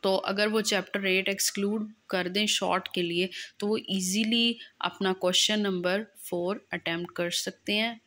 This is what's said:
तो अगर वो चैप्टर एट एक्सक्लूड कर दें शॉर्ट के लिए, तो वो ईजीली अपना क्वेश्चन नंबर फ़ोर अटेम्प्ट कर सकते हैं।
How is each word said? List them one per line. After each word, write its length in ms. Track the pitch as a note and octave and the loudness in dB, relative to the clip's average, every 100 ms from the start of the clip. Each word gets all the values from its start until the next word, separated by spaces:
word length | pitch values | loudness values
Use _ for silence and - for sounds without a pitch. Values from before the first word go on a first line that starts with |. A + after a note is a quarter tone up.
तो 120 | G3 F#3+ | 2 2
अगर 320 | - G3 G#3 | 2 0 2
वो 140 | A3 | 2
चैप्टर 440 | G#3 G3+ F#3 G3+ G3 | 2 0 0 -2 2
एट 240 | F#3 F#3+ | 2 2
एक्सक्लूड 640 | G3 - - G3+ G#3+ G#3+ - _ | 0 -2 0 -2 -2 -4 -12 _
कर 200 | F#3+ F3+ | -2 0
दें 160 | F#3 G#3+ | 0 0
शॉर्ट 420 | - F#3 F3 - - | 2 2 0 0 -2
के 60 | |
लिए, 280 | E3+ E3+ F#3 - - _ | 0 0 0 -4 -14 _
तो 80 | G#3 | -2
वो 120 | A3 - | -2 -2
ईजीली 680 | F#3+ F#3 G3 A3 A#3 A#3 A#3 - _ | -2 0 0 2 2 2 0 -8 _
अपना 320 | F3 - G3 | -6 0 0
क्वेश्चन 460 | F#3 F3+ F3+ - G#3+ | 2 2 4 4 2
नंबर 460 | G3+ F#3 F3 F#3+ A3 - | 2 0 0 0 -2 -14
फ़ोर 480 | - F3 F3 G#3 _ | -6 -4 -2 -4 _
अटेम्प्ट 380 | F3+ - E3+ F3 - | -6 -4 -4 -6 -4
कर 140 | F3 | -2
सकते 440 | F3 - - - | -2 -4 -8 -2
हैं। 280 | G#3 A3+ A3+ | 0 0 -4